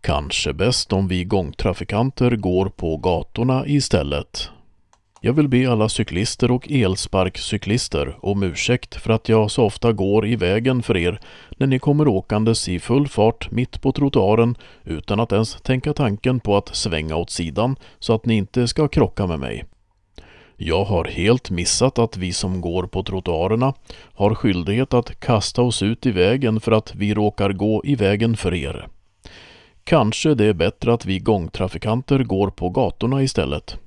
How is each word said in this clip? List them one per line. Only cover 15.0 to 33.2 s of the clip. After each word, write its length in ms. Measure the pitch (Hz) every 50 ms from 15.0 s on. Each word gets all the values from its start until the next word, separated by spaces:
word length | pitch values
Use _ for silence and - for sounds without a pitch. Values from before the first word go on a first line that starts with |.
| - - 104 104
att 120 | 117 -
ens 300 | 101 104 110 110 - -
tänka 320 | - - 131 127 - 151 147
tanken 460 | - 147 113 101 101 - 127 127 123
på 180 | - 107 101
att 180 | 101 - - -
svänga 400 | - - 104 82 80 78 78 78
åt 140 | 80 85 -
sidan 460 | - - 87 80 69 - 110 127 135 - - - _ _
så 140 | - - 117
att 120 | 110 -
ni 100 | 120 113
inte 320 | 107 98 - - 123 123
ska 200 | 117 - - 156
krocka 400 | 139 - 160 123 - - - 104
med 120 | 90 82 73
mig. 260 | 65 62 53 - - - - _ _ _ _ _ _ _ _ - - - - - - _ _
Jag 260 | - 76 78 80 87 101
har 220 | 98 101 87 78
helt 440 | - - - 85 104 120 127 _ -
missat 500 | 92 87 90 - - - 123 135 - -
att 180 | 117 117 -
vi 160 | 95 90 90 90
som 280 | - - 95 92 92
går 220 | 87 87 85 92 87
på 200 | - - 95 95
trottoarerna 680 | - 95 92 - - 85 80 85 92 110 117 127 135 139 - - - - - - - _
har 220 | - 101 104 107
skyldighet 580 | - - 110 95 87 85 85 101 117 131 - 131
att 260 | 123 117 - - -
kasta 420 | - - 120 107 98 - - -
oss 220 | 120 123 110 - 95
ut 220 | 104 113 - -
i 60 | 127
vägen 480 | 107 92 90 101 120 135 143 120 110 110
för 120 | - 117
att 240 | 113 107 - - -
vi 180 | - 101 104 104
råkar 360 | 107 104 104 - - 101 98
gå 320 | 101 90 101 107 110 107 -
i 100 | 143 143
vägen 420 | 120 107 95 104 104 113 113 117
för 160 | - - 92 85
er. 340 | 87 67 69 - - - - - - _ _ _ _ _ - - - - - - - - _ _ _ _
Kanske 500 | - 170 156 117 107 107 - - 160 151
det 120 | 120 107
är 80 | 107 104
bättre 400 | 80 82 82 - _ - 117 117
att 120 | 117 -
vi 140 | 95 95 92
gångtrafikanter 1000 | - - 110 98 87 98 - - 98 92 - - - 110 110 123 131 - 143 135 131
går 260 | 113 95 95 101 98
på 200 | - - 85 90
gatorna 540 | 90 131 127 95 - - - 117 135 139